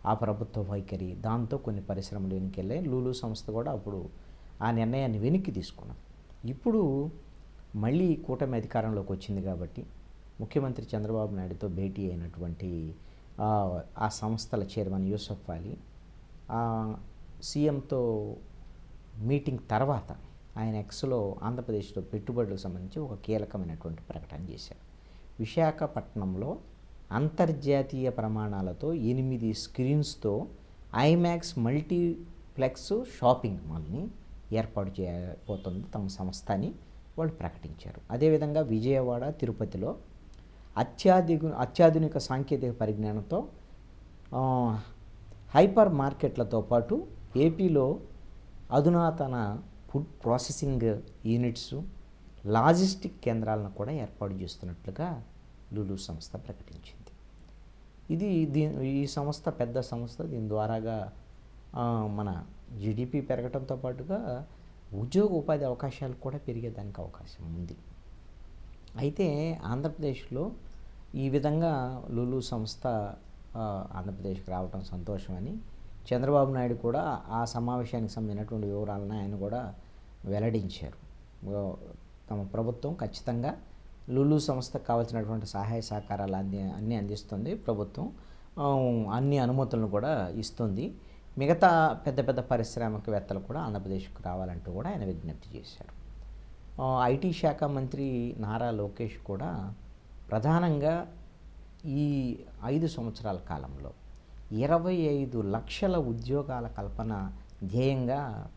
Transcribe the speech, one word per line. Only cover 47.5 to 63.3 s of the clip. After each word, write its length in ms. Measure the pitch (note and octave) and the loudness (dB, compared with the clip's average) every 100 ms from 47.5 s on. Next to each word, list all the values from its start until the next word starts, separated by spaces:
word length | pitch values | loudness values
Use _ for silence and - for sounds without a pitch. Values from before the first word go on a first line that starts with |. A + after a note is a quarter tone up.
| D#3+ F#3 D3 C3 F#3 - - - - - - - | 6 6 6 6 2 -4 -14 -14 -16 -16 -14 2
అధునాతన 880 | B2+ D3+ E3+ E3 E3 C3+ B2 G#2 A2+ - - - | 6 8 8 6 2 0 0 0 -2 -8 -16 -4
ఫుడ్ 160 | C#3+ D#3 - | -2 -2 -2
ప్రాసెసింగ్ 800 | A2+ B2 B2+ - C#3 C3 A2+ G#2 - - A2+ | 2 2 2 -2 0 4 4 2 -4 -4 2
యూనిట్స్, 560 | A#2+ B2 A#2 - C3+ E3+ - - - - - G2+ | 4 4 0 -6 -6 -6 -10 -16 -20 -20 -10 2
లాజిస్టిక్ 760 | A2 C#3+ F3 F#3+ F#3+ - - | 6 8 8 6 2 -6 -2
కేంద్రాలను 500 | A#2+ A2+ A2 G#2+ G2+ | 0 2 2 0 0
కూడా 200 | F#2+ G#2+ | -4 -2
ఏర్పాటు 420 | D3+ G#2 - G2+ | -2 -4 -4 -4
చేస్తున్నట్లుగా 880 | F#2+ F2 - F2+ E2+ - F#2+ F3 C3 A#2 - - - - | -4 -6 -8 -8 -8 -8 -4 -4 -4 -10 -18 -20 -20 -8
లులు 220 | G#2 G2 F#2+ | -4 -2 -4
సంస్థ 380 | - E2 - | -6 -8 -8
ప్రకటించింది. 800 | - - - - - - - - - - - - - - - - - - | -10 -10 -12 -14 -16 -16 -18 -18 -20 -20 -20 -20 -20 -20 -20 -20 -16 -4
ఇది 320 | E3 G#3 E3+ D#3 | -2 2 4 4
దీ-, 360 | C#3+ D3+ C3+ | 4 2 2
ఈ 260 | C3+ C#3 C#3 | 0 2 0
సంస్థ 420 | D3 C#3+ D3+ D#3+ | 0 -2 0 -4
పెద్ద 300 | - A#2+ B2+ | 0 0 0
సంస్థ. 420 | B2+ A#2 A#2 - | -2 -4 -6 -6
దీని 280 | E3 B2 G#2+ | -6 -2 0
ద్వారాగా, 640 | G#2+ G#2+ A2+ A2 A2 F#2+ - - - - - - B2 | 0 0 0 -2 -4 -4 -10 -18 -20 -20 -20 -10 -2
ఆ, 320 | A#2+ A2+ G#2+ | 0 2 0
మన 360 | G2+ G#2 E2+ - - - A2+ | 0 0 -2 -6 -14 -12 -4
జీడీపీ 420 | G#2+ G#2+ B2 D3 | -2 0 0 -2
పెరగటంతో 540 | - | 0